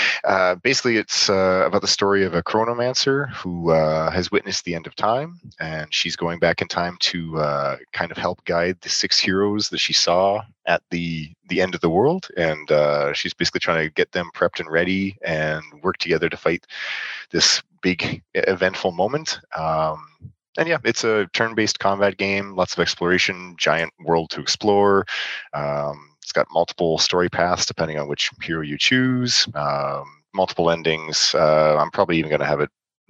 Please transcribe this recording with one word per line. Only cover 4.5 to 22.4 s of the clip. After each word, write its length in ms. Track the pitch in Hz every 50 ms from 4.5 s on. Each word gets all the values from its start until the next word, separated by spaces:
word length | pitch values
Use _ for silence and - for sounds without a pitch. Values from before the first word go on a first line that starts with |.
| 98 - -
the 100 | 90 85
end 100 | 82 80
of 100 | 80 -
time, 440 | - - 104 117 127 147 165 175 175 - - - -
and 300 | - 80 80 78 76 76 -
she's 240 | - - 85 82 -
going 220 | 85 85 85 85
back 220 | 82 85 82 -
in 60 | 85 -
time 300 | - 90 87 87 87 87
to, 380 | - - - 87 82 80 80 80
uh, 400 | 76 73 71 71 71 69 67 64 64 _ -
kind 180 | - 87 85
of 60 | 80 -
help 260 | - 90 90 - _
guide 340 | - 87 85 85 90 92 87
the 80 | - -
six 280 | - - - 95 - -
heroes 520 | - 101 92 95 101 104 104 107 101 -
that 100 | - 78
she 140 | - - 80
saw 480 | - - 87 87 90 95 98 101 107 110 - _ _ _
at 180 | 90 85 80 - _
the, 400 | - 85 85 85 82 80 76 76 82 _ _ -
the 140 | 87 90
end 120 | 92 92 87
of 60 | 85
the 100 | - 85
world. 380 | 80 92 113 143 175 190 - - -
And, 340 | 90 85 80 78 76 76 73
uh, 440 | 78 76 73 73 73 73 71 71 73
she's 200 | - - - -
basically 280 | - 87 - - 90
trying 240 | - - 85 82 80
to 80 | 78 -
get 180 | - 90 -
them 180 | - 92 87 82 -
prepped 240 | - 90 85 - -
and 100 | 85 80
ready 480 | 80 85 90 90 92 95 98 98 95 - -
and 400 | 87 80 78 78 78 76 78 78 - - 73
work 180 | - 92 90 -
together 280 | - 85 82 80 85 80
to 100 | 82 -
fight 300 | - 85 85 85 - _ - - - - - - - - - - - -
this 320 | - 85 - - - - - _ _ _
big 220 | - 92 90 82 -
e-, 180 | - - - - _ _
eventful 560 | 95 - 95 95 87 92 92 95 - - 95
moment. 480 | 85 85 92 110 131 151 160 - - - - _ -
Um, 500 | - 80 80 80 78 - 156 - - - - _ _ - - - _ _ _ _ -
and 100 | 160 165
yeah, 100 | 165 143 120
it's 200 | 120 117 - -
a 240 | 117 110 107 98 90 -
turn-based 460 | - 117 113 113 110 107 101 - -
combat 380 | - 98 98 98 101 101 95 -
game, 380 | 101 98 98 98